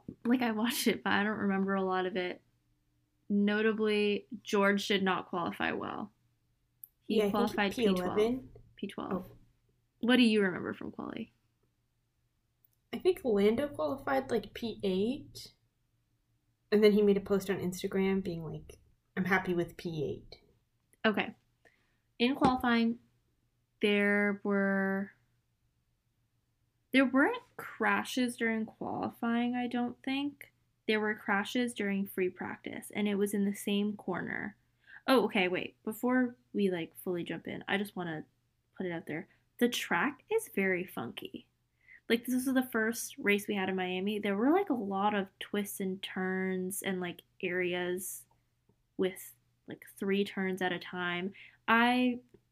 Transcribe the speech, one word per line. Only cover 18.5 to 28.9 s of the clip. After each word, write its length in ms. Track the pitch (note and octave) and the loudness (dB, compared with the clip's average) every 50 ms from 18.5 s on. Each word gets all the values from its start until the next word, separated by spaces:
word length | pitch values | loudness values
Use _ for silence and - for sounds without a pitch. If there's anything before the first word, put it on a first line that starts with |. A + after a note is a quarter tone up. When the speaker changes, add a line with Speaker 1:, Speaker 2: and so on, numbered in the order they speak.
| D#3 D#3 - - - - _ _ _ _ _ _ - | -10 -12 -12 -16 -20 -20 _ _ _ _ _ _ -4
Speaker 2:
"I'm 80 | F#3+ F#3 | -2 0
happy 300 | F3+ G3 F#3 - F#3 F3 | 2 2 2 2 0 0
with 220 | F3 E3+ E3 - | 0 -2 -4 -6
P 280 | - - F3 E3 D#3 C#3 | -10 -8 -6 -4 -4 -4
eight." 340 | - - - - - - - _ _ _ _ _ _ _ _ _ _ _ _ - | -4 -6 -8 -12 -18 -20 -20 _ _ _ _ _ _ _ _ _ _ _ _ 0
Speaker 1:
Okay. 280 | A3 G3 G3+ F3 - - _ _ _ _ _ _ _ _ _ _ _ _ _ _ _ _ - | 0 2 0 -2 -4 -8 _ _ _ _ _ _ _ _ _ _ _ _ _ _ _ _ 0
In 160 | A#3+ B3+ C#4 | 0 0 4
qualifying, 640 | - D4+ C4 B3+ B3+ - A#3+ A#3 A#3 A3+ A3+ A#3 - _ _ _ _ _ _ _ _ _ _ _ _ _ _ _ - | 4 4 4 4 4 2 2 2 2 2 0 -2 -4 _ _ _ _ _ _ _ _ _ _ _ _ _ _ _ -2
there 600 | - G#3 G3+ G3+ - G3+ G3+ G3+ G#3 G#3 G3+ G3+ - | 0 2 2 4 4 4 4 2 2 0 0 -2 -2
were, 680 | G3+ G3+ G3 G3 G3 G3 G3 - F#3+ G3 G3 G3+ - - _ _ _ _ _ _ _ _ _ _ _ _ _ _ _ _ _ _ _ _ _ _ _ _ _ _ _ _ _ _ _ _ _ _ _ | 0 0 2 2 2 2 2 0 0 0 -2 -4 -6 -10 _ _ _ _ _ _ _ _ _ _ _ _ _ _ _ _ _ _ _ _ _ _ _ _ _ _ _ _ _ _ _ _ _ _ _
there 140 | - C4+ C#4 | 4 4 4
weren't 320 | B3 C4 C4 D4+ G#4+ A#4+ A#4+ - _ _ | 6 6 4 4 4 2 -2 -8 _ _
crashes 800 | - - - - - G#3+ G#3 G3+ G3+ A3 - - C4 B3 A#3+ A#3+ | -16 -14 -12 -6 -2 0 2 2 0 -2 -2 -2 0 0 0 0
during 300 | - A#3 A3+ A3+ A3 A3 | -2 -2 0 0 -2 -4
qualifying, 880 | - - - - - | -6 -8 -8 -8 -6